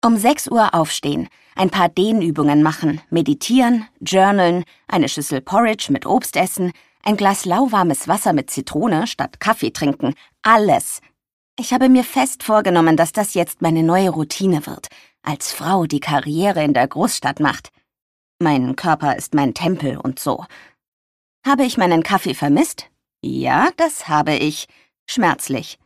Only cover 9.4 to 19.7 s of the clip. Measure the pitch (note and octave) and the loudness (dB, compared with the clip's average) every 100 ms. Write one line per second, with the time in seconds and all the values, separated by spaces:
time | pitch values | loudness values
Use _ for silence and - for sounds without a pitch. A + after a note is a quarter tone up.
9.4 | - - - - D3 C#3+ - C#3 _ _ | -10 -6 -6 -4 -4 -2 -6 -6 _ _
10.4 | G#3+ A3+ G#3 C#3 - - _ _ _ _ | 2 2 4 0 -2 -12 _ _ _ _
11.4 | _ - A#3 B3+ C4 B3+ B3 - C4 - | _ -12 -4 0 4 4 2 -2 -2 -4
12.4 | - G#3+ G3+ F3 E3 D#3+ D#3+ - G3+ F#3 | 0 2 2 2 4 4 2 0 -2 -2
13.4 | E3+ - E3+ D#3+ D#3+ F3+ F#3+ D#3+ D3+ - | -4 -2 0 2 2 2 2 -2 -6 -2
14.4 | G3 D#3+ - - - - _ _ - D3 | 0 0 -2 -16 -18 -20 _ _ -10 -8
15.4 | - - D#3 F#3+ D#3+ D3 C#3 D3 D3 D3+ | -8 -8 -2 0 0 -2 0 -2 0 0
16.4 | G3 E3 D3 C3 C3 - G#3+ - B2+ - | 0 2 2 2 0 0 -2 0 -4 0
17.4 | D3 - - _ _ _ _ _ _ _ | -2 -2 -10 _ _ _ _ _ _ _
18.4 | E3 C#3+ B2+ C3 F3+ D3+ D3 C3 - D#3 | 0 2 0 -4 -2 0 0 -4 -2 -2
19.4 | C#3 - E3+ | 0 -2 -4